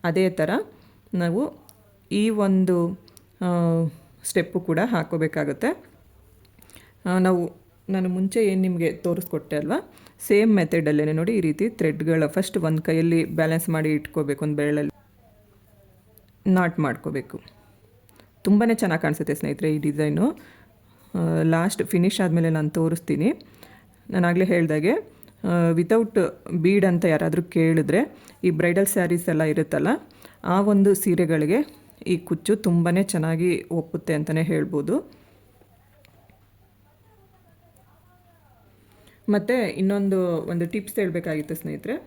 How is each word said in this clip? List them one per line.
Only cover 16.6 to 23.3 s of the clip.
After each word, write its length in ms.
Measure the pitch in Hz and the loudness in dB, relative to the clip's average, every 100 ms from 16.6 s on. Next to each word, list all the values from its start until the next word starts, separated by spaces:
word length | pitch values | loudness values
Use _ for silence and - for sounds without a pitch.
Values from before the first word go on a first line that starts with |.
| 175 170 | 2 0
ಮಾಡ್ಕೋಬೇಕು. 580 | 147 - 156 143 - - - - _ _ _ _ _ _ - _ | -4 -4 -6 -8 -8 -16 -18 -20 _ _ _ _ _ _ -20 _
ತುಂಬಾ 240 | - 208 233 | 2 4 4
ಚೆನ್ನಾಗಿ 280 | 220 190 160 | 2 0 0
ಕಾಣಿಸುತ್ತೆ 340 | - 156 151 147 | -2 -2 -4 -4
ಸ್ನೇಹಿತರೆ 340 | 147 139 156 | -4 -4 -2
ಈ 60 | 151 | 0
ಡಿಸೈನು. 480 | 151 147 151 151 240 330 - - - _ _ _ - | -2 -2 -2 0 0 -2 -16 -20 -20 _ _ _ -10
ಆ, 60 | 185 165 165 | -4 -2 0
ಲಾಸ್ಟ್ 400 | 160 165 180 - | 2 2 0 -4
ಫಿನಿಶ್ 380 | - 180 180 - | -2 0 0 0
ಆದಮೇಲೆ 280 | 185 170 165 | 0 2 0
ನಾನು 200 | 160 151 | 0 -2
ತೋರಿಸ್ತೀನಿ. 600 | 160 160 165 - 147 185 | 0 -2 -2 -4 0 0